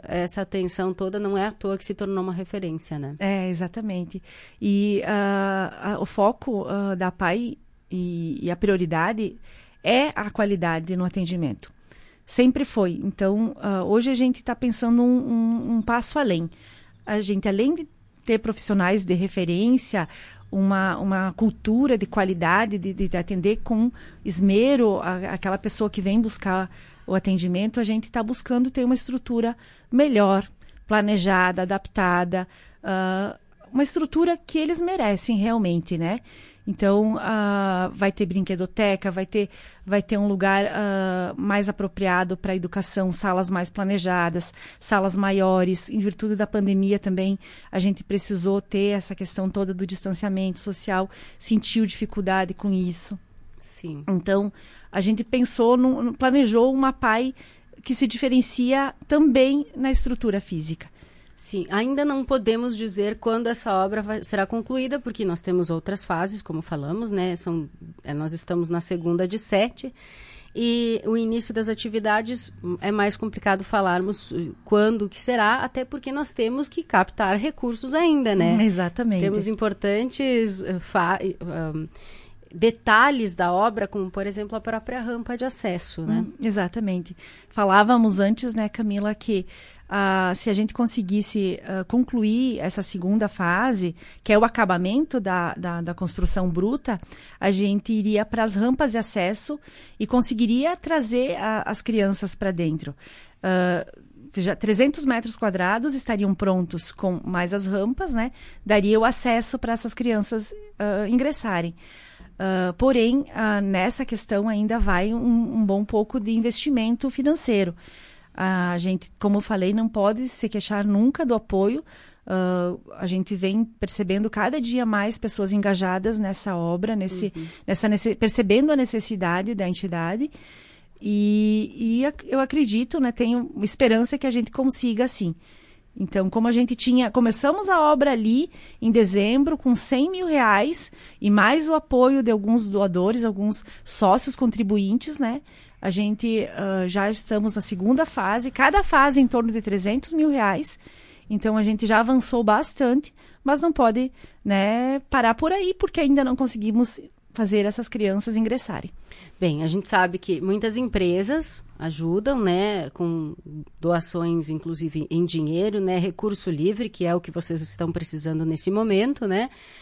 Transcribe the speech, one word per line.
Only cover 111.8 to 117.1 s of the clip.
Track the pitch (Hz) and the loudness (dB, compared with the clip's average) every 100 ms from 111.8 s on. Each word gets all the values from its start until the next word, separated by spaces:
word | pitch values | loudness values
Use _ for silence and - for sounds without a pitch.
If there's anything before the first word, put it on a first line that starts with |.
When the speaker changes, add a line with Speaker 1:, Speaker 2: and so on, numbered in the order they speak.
| - - - - - - | -18 -20 -20 -20 -18 -6
Speaker 2:
Ah, | 190 185 180 175 | -2 0 -2 2
porém, | 262 262 226 269 - | 4 4 4 2 0
ah, | - 214 208 | -2 0 0
nessa | 196 185 190 233 | 0 0 0 -2
questão | 262 220 - 202 220 | -4 -6 -2 -2 0
ainda | 208 214 226 | 0 0 2
vai | 202 180 202 | 2 2 2
um, | 233 247 233 226 226 | 0 2 2 2 2
um | |
bom | 208 196 | 2 2
pouco | 208 220 214 262 | 0 0 0 -2
de | 208 | -2
investimento | 226 233 226 311 254 220 233 | 0 0 -2 0 0 2 0
financeiro. | 269 | -2